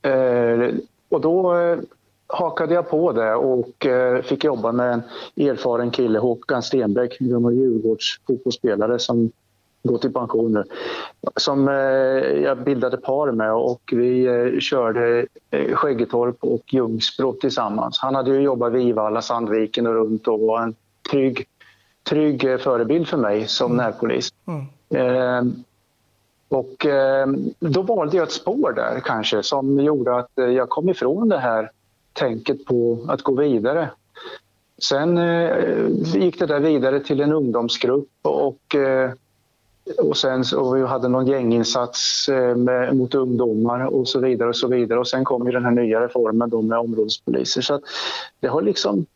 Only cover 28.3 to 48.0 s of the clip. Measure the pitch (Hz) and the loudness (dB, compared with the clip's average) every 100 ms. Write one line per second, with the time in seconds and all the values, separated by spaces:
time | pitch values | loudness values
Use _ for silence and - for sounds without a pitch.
28.3 | - - 247 208 113 117 120 - 117 107 | -4 -4 0 0 0 -4 -4 -4 -4 0
29.3 | 110 - 143 135 139 143 147 123 123 120 | -2 0 -2 0 2 2 2 0 0 -2
30.3 | - 123 127 123 - 175 180 127 175 226 | 0 2 2 0 0 0 0 0 2 2
31.3 | 165 127 113 110 _ _ _ _ - 135 | 2 0 -2 -4 _ _ _ _ -4 -2
32.3 | 113 - 139 - 123 120 117 117 131 - | -2 -4 -6 0 2 2 0 -4 -2 0
33.3 | 131 147 117 113 160 143 - _ - - | 2 2 2 0 0 -4 -8 _ -20 -18
34.3 | - _ _ _ - - 139 160 170 170 | -18 _ _ _ -8 -2 0 2 2 2
35.3 | 170 170 - - - - - 160 196 180 | 2 2 0 0 0 0 0 0 2 0
36.3 | - 170 143 156 147 131 139 143 139 147 | 0 0 2 2 2 2 0 0 0 2
37.3 | 156 131 117 117 - 123 135 139 _ 151 | 2 0 0 -2 -2 2 0 -2 _ -2
38.3 | 143 143 135 _ 147 135 131 131 127 _ | 0 0 -4 _ 0 2 2 0 -4 _
39.3 | _ _ _ _ _ - 320 156 147 139 | _ _ _ _ _ -6 0 0 2 0
40.3 | 131 123 139 127 131 127 131 123 127 127 | 0 0 0 2 2 2 0 0 2 2
41.3 | 139 120 117 113 127 120 - - - - | 2 2 2 2 -2 -2 -4 -4 -2 0
42.3 | 135 123 123 123 127 127 135 123 139 127 | 2 2 2 2 2 2 0 2 0 0
43.3 | 120 123 110 117 123 131 135 123 131 131 | 2 2 2 0 0 0 0 0 0 0
44.3 | 117 117 120 127 123 113 117 123 127 131 | 2 0 0 0 0 2 0 0 -2 -2
45.3 | 123 123 123 123 120 117 110 120 123 113 | 0 -2 0 2 2 2 2 2 2 2
46.3 | 113 120 113 110 117 117 110 107 - - | 2 0 0 0 0 -2 -2 -2 -2 -4
47.3 | 123 127 131 123 143 - - | -2 -2 -4 -2 -4 -4 -10